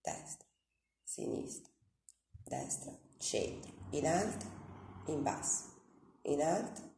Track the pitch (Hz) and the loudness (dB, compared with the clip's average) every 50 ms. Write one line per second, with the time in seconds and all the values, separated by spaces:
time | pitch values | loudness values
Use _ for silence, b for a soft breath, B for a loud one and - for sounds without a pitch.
0 | _ - - - - - - - - _ _ _ _ _ _ _ _ _ _ _ | _ -2 -4 -4 -8 -12 -14 -14 -16 _ _ _ _ _ _ _ _ _ _ _
1 | _ - - - - - - - - - - - - - _ _ _ _ _ _ | _ -8 -6 -4 -2 -2 -2 -2 -2 -4 -8 -12 -14 -18 _ _ _ _ _ _
2 | _ - - _ _ _ - - - - 131 131 - - - - - - - - | _ -20 -20 _ _ _ -18 -16 -6 -4 -2 -2 -2 -2 -4 -6 -6 -10 -12 -12
3 | - - - - - - - 107 - - - - - - - - - - - 147 | -18 -20 -10 -4 -2 2 2 2 2 2 -2 -6 -10 -12 -12 -12 -10 -2 0 4
4 | 139 156 170 180 208 220 - - - - - - - - - - - - - - | 6 6 6 6 4 4 0 -4 -6 -8 -8 -12 -12 -12 -14 -14 -14 -14 -14 -6
5 | - - 156 143 - 101 98 - - - - - - - - - - _ - - | -4 -2 0 2 2 2 2 2 0 0 0 0 -2 -8 -16 -20 -20 _ -20 -20
6 | - - - - _ - 143 143 151 165 175 208 - - - - - - - | -20 -20 -20 -4 _ 2 4 6 6 6 6 4 2 0 -6 -8 -12 -12 -16